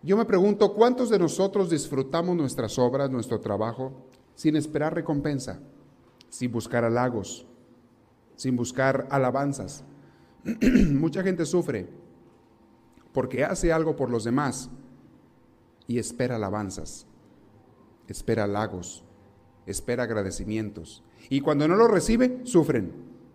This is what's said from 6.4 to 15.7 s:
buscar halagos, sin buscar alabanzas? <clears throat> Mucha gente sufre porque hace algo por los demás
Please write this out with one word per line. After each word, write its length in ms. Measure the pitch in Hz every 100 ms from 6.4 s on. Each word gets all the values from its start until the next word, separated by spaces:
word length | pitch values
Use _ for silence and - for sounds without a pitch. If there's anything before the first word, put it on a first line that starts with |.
| 123
buscar 340 | 113 107 120
halagos, 640 | 117 117 127 113 92 - - - _ _ _ _ _ _ _
sin 220 | - 131 123
buscar 500 | 120 - 135 131 123
alabanzas? 760 | 139 127 127 143 139 92 - - - - _ _ _
<clears throat> 460 | - 226 - - 160
Mucha 320 | 139 160 170
gente 220 | 185 175
sufre 420 | 156 180 165 113 90 - - - - _ _ _ _ _ _ _ -
porque 320 | - 127 117
hace 280 | 147 185 170
algo 220 | 165 160
por 140 | 147 127
los 160 | 117
demás 460 | 110 127 143 - - - - - - - _ _ _ _ _